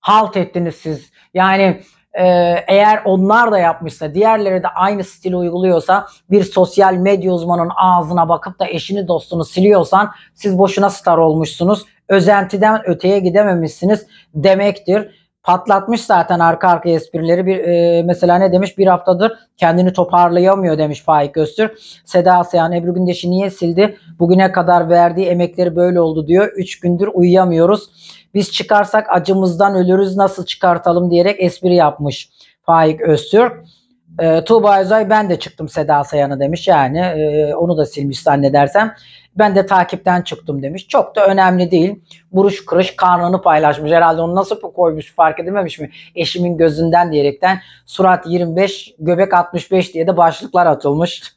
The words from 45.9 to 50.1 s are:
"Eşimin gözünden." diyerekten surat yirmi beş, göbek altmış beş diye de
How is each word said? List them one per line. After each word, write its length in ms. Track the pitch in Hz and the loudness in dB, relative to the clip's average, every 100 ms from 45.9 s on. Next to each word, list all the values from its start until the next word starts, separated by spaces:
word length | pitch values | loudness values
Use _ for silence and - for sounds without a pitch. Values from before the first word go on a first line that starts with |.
| - - | -16 -18
"Eşimin 420 | - 160 180 175 165 | -8 -6 -4 -4 0
gözünden." 560 | 165 151 165 170 175 | 0 0 0 2 2
diyerekten 480 | 151 143 139 180 190 - - _ | 0 -2 0 -2 -2 -8 -20 _
surat 400 | - 185 180 170 | 0 2 2 -2
yirmi 300 | 175 175 165 | -4 -2 -2
beş, 380 | 196 196 - _ | -2 -4 -18 _
göbek 360 | 160 175 196 | -4 0 2
altmış 360 | 180 175 175 - | 0 -2 -6 -2
beş 240 | 190 180 | -2 -2
diye 120 | 165 | -4
de 100 | 170 | -2